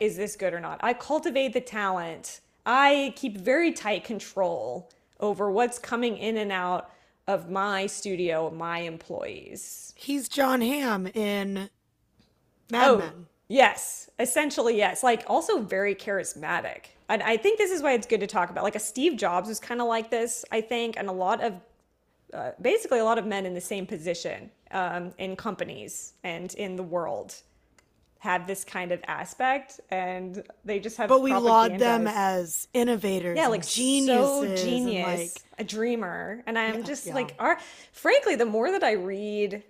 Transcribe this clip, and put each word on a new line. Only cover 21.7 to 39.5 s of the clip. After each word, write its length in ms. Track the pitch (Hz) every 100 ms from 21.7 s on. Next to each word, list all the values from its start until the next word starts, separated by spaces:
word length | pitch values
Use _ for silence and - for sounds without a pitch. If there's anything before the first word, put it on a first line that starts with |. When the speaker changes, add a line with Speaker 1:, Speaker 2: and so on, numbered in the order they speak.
| _ _ _ _ _ _
Speaker 1:
uh, 200 | - 123 -
basically 380 | 220 440 - 240
a 40 |
lot 140 | 220 226
of 80 | 202
men 180 | 196
in 100 | 190
the 60 | 180
same 260 | - 202 185
position, 680 | 190 170 175 170 - - _ -
um, 420 | 190 180 175 175 -
in 160 | 190
companies 800 | 185 220 190 170 - - - - _
and 320 | 185 170 180
in 220 | - 196 185
the 60 |
world 520 | 180 175 165 - 196 - _ _ _ _ _ _ _ _
have 260 | 214 180 175
this 180 | 190
kind 280 | - 190 175
of 80 | 175 185
aspect, 720 | 151 180 - 254 277 269 - -
and 540 | 185 180 185 185 185 - -
they 140 | 196 196
just 200 | 214 233
have 100 | 214
Speaker 2:
But 140 | 262
we 100 | 269
laud 400 | - 233 226 226 190
them 240 | 240 233
Speaker 1:
propaganda. 80 | 220
Speaker 2:
as 540 | 214 190 185 170 - -
innovators 600 | 247 240 226 202 190 175 269
Speaker 1:
Yeah, 80 |
Speaker 2:
and 60 | 262
Speaker 1:
like, 120 | 214
so 60 | -
Speaker 2:
geniuses 720 | 226 254 277 269 247 - - 202
and, 60 | 185
Speaker 1:
genius, 480 | 226 247 247 190 175
Speaker 2:
like 360 | 175 170 - _ -
Speaker 1:
a 60 |
dreamer. 800 | 208 214 233 233 185 170 170 226 226
And 100 | 226
I'm 180 | 220 226
Speaker 2:
Yeah, 60 |
Speaker 1:
just 240 | 262 285 175
Speaker 2:
yeah. 80 |
Speaker 1:
like, 200 | 254 247 -
our, 200 | 262 330 - - -
frankly, 440 | - 320 539 440 254
the 80 | 233
more 240 | 214 277
that 140 | 381
I 80 | 285
read 720 | 214 185 196 208 208 202